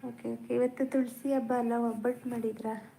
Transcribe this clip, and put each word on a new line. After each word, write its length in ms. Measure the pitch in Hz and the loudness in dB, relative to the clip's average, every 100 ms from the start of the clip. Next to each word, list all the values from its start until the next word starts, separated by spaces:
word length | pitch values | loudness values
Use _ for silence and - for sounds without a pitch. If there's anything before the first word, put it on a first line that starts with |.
| 254 | -10
ಓಕೆ, 200 | 233 233 | -8 -6
ಓಕೆ. 260 | 233 - | -6 0
ಇವತ್ತು 360 | 247 254 254 262 | 2 2 2 2
ತುಳಸಿ 420 | 269 247 - 277 | 2 2 -2 0
ಹಬ್ಬ 200 | 269 226 | 0 2
ಅಲ್ಲ, 200 | 247 233 | 2 2
ಒಬ್ಬಟ್ಟು 560 | 233 233 220 233 247 254 | 2 2 2 0 0 -4
ಮಾಡಿದ್ರಾ? 640 | 240 226 214 220 214 - | -2 -2 -2 -4 -4 -8